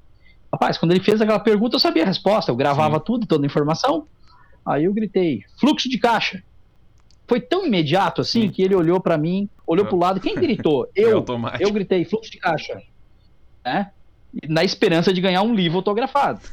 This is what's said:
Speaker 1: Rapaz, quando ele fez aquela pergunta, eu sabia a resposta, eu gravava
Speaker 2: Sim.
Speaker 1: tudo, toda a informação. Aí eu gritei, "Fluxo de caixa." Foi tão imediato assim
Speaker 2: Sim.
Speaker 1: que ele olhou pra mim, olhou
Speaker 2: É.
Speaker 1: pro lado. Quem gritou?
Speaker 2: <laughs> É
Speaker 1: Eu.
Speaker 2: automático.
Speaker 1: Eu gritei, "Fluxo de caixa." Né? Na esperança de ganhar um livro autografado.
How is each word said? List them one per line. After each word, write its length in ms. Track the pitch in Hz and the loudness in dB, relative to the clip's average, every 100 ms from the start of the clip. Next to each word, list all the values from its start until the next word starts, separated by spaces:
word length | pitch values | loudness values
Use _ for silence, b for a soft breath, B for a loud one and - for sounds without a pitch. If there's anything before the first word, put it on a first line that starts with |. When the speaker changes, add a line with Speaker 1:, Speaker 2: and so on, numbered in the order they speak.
| - - b b - | -16 -20 b b -8
Speaker 1:
Rapaz, 280 | - 240 170 | -2 -2 0
quando 140 | 165 | 2
ele 120 | 180 | 2
fez 160 | 190 214 | 2 2
aquela 180 | 220 214 | 2 2
pergunta, 380 | 214 208 240 254 | 2 2 2 0
eu 40 | |
sabia 220 | 339 330 | 0 2
a 40 | 311 | 0
resposta, 440 | 170 - 214 - | 0 0 0 0
eu 60 | 120 | 0
gravava 400 | 139 143 151 156 | 2 2 2 0
Speaker 2:
Sim. 80 | |
Speaker 1:
tudo, 220 | - 240 202 | -2 -4 0
toda 180 | 156 | 0
a 20 | 139 | 0
informação. 600 | 160 147 160 262 311 - - b b b b | 0 0 0 0 -2 -4 -20 b b b b
Aí 200 | - 143 | -4 0
eu 100 | 165 | 0
gritei, 500 | 208 214 190 175 117 - - | 0 -2 0 0 -2 -8 0
"Fluxo 300 | 247 302 254 | 0 2 -2
de 80 | 254 | 0
caixa." 440 | 233 214 - 185 - - - _ - - - - - | 0 0 -2 -8 -18 -20 -20 _ -20 -20 -20 -12 -2
Foi 100 | 247 | -2
tão 280 | 247 359 370 | 0 -2 0
imediato 560 | 190 151 180 175 - | 0 2 2 0 -2
assim 200 | 123 226 | -2 0
Speaker 2:
Sim. 40 | 214 | 0
Speaker 1:
que 140 | - | 0
ele 120 | 190 | 2
olhou 240 | 196 165 180 | 2 2 2
pra 200 | 180 165 | 2 0
mim, 280 | 156 190 202 - - | 0 -2 -4 -8 -2
olhou 180 | 170 | 0
Speaker 2:
É. 40 | - | 2
Speaker 1:
pro 80 | 185 | 2
lado. 220 | 175 190 | 2 0
Quem 160 | 320 415 | -2 -2
gritou? 520 | 339 220 175 139 113 | 0 0 2 0 0
Speaker 2:
<laughs> 40 | - | 2
É 60 | |
Speaker 1:
Eu. 160 | 226 208 | 2 2
Speaker 2:
automático. 440 | 120 120 117 123 | 0 -4 -4 -2
Speaker 1:
Eu 80 | 196 | -2
gritei, 320 | 214 185 185 165 | -2 -2 -2 0
"Fluxo 240 | 220 - | -4 -6
de 80 | - | -6
caixa." 420 | 180 156 - 107 - - - _ - - - - | -4 -4 -6 -14 -14 -20 -20 _ -20 -20 -20 -12
Né? 280 | 127 156 196 - - _ - - 147 | -4 -4 -4 -10 -20 _ -18 -12 -4
Na 140 | 160 | 0
esperança 520 | 185 - 208 165 175 | 0 0 0 2 2
de 60 | 185 | 0
ganhar 200 | 185 180 | 0 0
um 140 | 214 | 0
livro 240 | 226 170 175 | 0 0 0
autografado. 640 | 190 208 262 285 277 117 - | -2 -2 -2 0 0 -2 -10